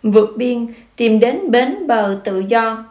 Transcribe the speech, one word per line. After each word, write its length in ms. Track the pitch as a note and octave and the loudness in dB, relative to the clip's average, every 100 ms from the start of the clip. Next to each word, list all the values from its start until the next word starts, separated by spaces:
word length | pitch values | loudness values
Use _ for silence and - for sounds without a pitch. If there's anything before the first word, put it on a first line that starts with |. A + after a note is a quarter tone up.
vượt 280 | G#3+ G#3+ G#3+ A3+ | 2 4 4 -2
biên, 300 | B3 A#3+ A#3 - - - | -4 -2 -6 -12 -16 -2
tìm 240 | A#3 A3 | 2 4
đến 300 | A#3 D#4+ F#4 | 2 -2 0
bến 360 | A#3 C4 G4+ D#4+ | 0 0 -4 -2
bờ 340 | A3+ G3+ G3 | 0 0 -4
tự 140 | G#3 F#3+ | -4 -4
do, 460 | G3 A#3 A3+ A3 A3+ | 0 0 0 -6 -12